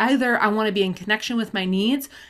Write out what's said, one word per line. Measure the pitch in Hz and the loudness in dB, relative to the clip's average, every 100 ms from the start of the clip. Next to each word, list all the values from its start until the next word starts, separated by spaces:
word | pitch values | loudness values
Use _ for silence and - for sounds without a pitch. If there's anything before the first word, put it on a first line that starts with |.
either | 233 269 247 233 | 2 2 2 2
I | 208 | 2
wanna | 214 220 | 2 0
be | 196 | 0
in | 190 | 0
connection | 175 190 220 - 233 | -2 -2 -2 -2 -4
with | 220 | -2
my | 196 | -2
needs | 185 190 220 277 - - | 0 0 2 0 -4 -18